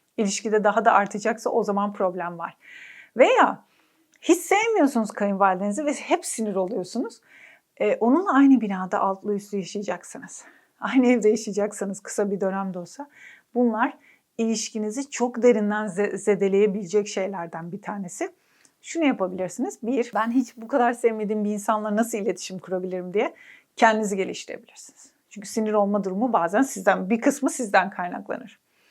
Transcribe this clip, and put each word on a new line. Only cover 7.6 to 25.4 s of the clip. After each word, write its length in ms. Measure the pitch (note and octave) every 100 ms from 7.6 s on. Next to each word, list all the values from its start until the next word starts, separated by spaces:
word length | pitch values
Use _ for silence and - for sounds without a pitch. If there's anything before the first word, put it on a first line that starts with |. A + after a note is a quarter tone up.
| _ -
E, 160 | G#3 F#3
onunla 360 | A3+ D4 G4
aynı 260 | C4+ C#4 C4
binada 400 | G#3 F#3+ F#3 G#3
altlı 340 | G3 G3 G#3
üstlü 240 | G3+ G3+ G3+
yaşayacaksınız. 840 | E3+ G3+ G3 F3+ - - F3+ - - _ _ -
Aynı 260 | G#3 B3+ B3
evde 220 | B3 G#3+
yaşayacaksanız 720 | A3 A3 G3 G#3 - G3 F#3+
kısa 300 | - - G#3
bir 100 | F#3+
dönem 340 | G3 F#3+ F#3+
de 40 | F#3
olsa 300 | E3+ - C#4+ _ - - _
bunlar 440 | A#3+ A#3+ A3 C4+ - _ _ _ -
ilişkinizi 720 | A3+ A3 - A3 G#3+ A#3 C#4
çok 320 | - A#3+ A#3+
derinden 440 | B3 A3 G#3 G#3 G#3+
ze-, 300 | F3 G3+ G3
zedeleyebilecek 920 | G#3+ G3 G3 G3 G#3 G3 F3 G#3 G#3
şeylerden 640 | - F#3+ G3 E3+ E3 E3+
bir 100 | G3+
tanesi. 500 | - G3+ F3+ - F4+ - _ _ _ _
Şunu 220 | - E4
yapabilirsiniz. 760 | D4 G3+ F#3 F#3 F3+ - E4 -
Bir, 280 | A3 C4+ A#3+
"Ben 160 | G3+ A#3
hiç 260 | B3 - -
bu 120 | A3+
kadar 240 | C#4 A#3+
sevmediğim 520 | A#3+ A#3 A3 G#3 G#3+
bir 60 | G#3
insanla 460 | G#3 G#3 G#3+ G#3+ G#3
nasıl 220 | A#3 A3
iletişim 400 | G3 F#3 - F#3
kurabilirim?" 560 | - F#3 F#3 F#3 F3+
diye 200 | G3 D4+ - - - _ -
kendinizi 400 | A3+ A3 G#3 G3
geliştirebilirsiniz. 960 | F#3 - - - A#3 - - - - _ _
Çünkü 180 | G3+